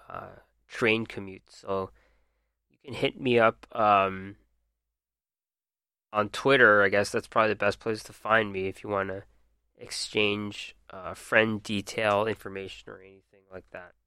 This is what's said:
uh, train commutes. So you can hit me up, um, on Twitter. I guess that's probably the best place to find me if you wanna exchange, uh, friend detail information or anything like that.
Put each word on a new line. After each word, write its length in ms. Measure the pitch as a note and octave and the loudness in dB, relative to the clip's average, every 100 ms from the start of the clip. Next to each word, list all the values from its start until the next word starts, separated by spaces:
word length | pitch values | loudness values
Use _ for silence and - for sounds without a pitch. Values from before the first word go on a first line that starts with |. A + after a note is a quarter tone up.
| - | -18
uh, 280 | G1+ - - _ _ _ | -16 -16 -20 _ _ _
train 380 | - A#2 A2+ A2 | -2 0 0 -2
commutes. 460 | - G2 F#2+ _ - | -10 -14 -16 _ -16
So 300 | - G2 F#2+ _ _ _ _ _ _ _ _ | -6 -6 -6 _ _ _ _ _ _ _ _
you 60 | _ | _
can 120 | D3 A2 | -16 -6
hit 260 | C#3 - | -4 -2
me 160 | C3+ A#2 | 0 4
up, 300 | A2+ - - | 4 2 -6
um, 640 | A#2 G#2+ G2+ F#2+ F#2+ F#2+ G2+ _ _ _ _ _ _ _ _ _ _ _ _ _ _ _ _ _ | 0 4 4 2 -4 -12 -18 _ _ _ _ _ _ _ _ _ _ _ _ _ _ _ _ _
on 180 | G#2+ G#2 | -2 -2
Twitter. 520 | - C3+ C#3 A2+ G#2 | 0 2 6 8 8
I 80 | G2 | 6
guess 220 | G2+ G2+ | 2 0
that's 160 | A2+ - | -2 -2
probably 220 | A#2 A2 | 0 0
the 60 | G#2 | 2
best 240 | G#2 - | -2 -2
place 220 | A2+ G#2+ | -4 -8
to 120 | - | -10
find 380 | - G#2+ A2+ G#2 | -10 0 2 2
me 140 | F#2+ F#2+ | -4 -6
if 160 | - | -8
you 80 | G#2+ | -4
wanna 360 | G2 G2 F#2+ - _ _ _ _ _ | -4 -4 -8 -14 _ _ _ _ _
exchange, 1000 | - - - A2 G#2 G#2 G#2 - - - - | -14 -10 -4 0 0 0 -6 -10 -16 -20 -20
uh, 240 | F#2 F2 | -16 -14
friend 480 | F#2 - A#2 A2 G#2+ | -14 0 4 4 0
detail 640 | - G#2 - - A2 G2+ A2 | -4 -6 -6 -2 0 2 0
information 640 | G2+ G2+ G2 F#2+ - - | -4 -10 -12 -12 -16 -18
or 80 | G2 | -20
anything 440 | F#2+ G2 _ G2 F#2+ | -20 -20 _ _ _
like 180 | F#2 - | -20 -18
that. 240 | F2+ F2+ _ | -18 -20 _